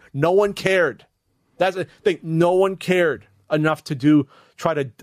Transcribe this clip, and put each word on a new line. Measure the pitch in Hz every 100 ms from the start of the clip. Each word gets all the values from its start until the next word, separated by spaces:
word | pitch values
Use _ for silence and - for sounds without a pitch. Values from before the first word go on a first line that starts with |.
| _
No | 139 160
one | 190 208
cared. | 196 190 190 156 110 _ _ _ _ _ -
That's | 180 185
the | 170 _
thing. | 208 170
No | 165 160 170
one | 185 190 185
cared | - 180 170 120 _ _ -
enough | 156 156 151 -
to | 143
do, | 143 151 135 _ _ -
try | 170
to, | 151 135 -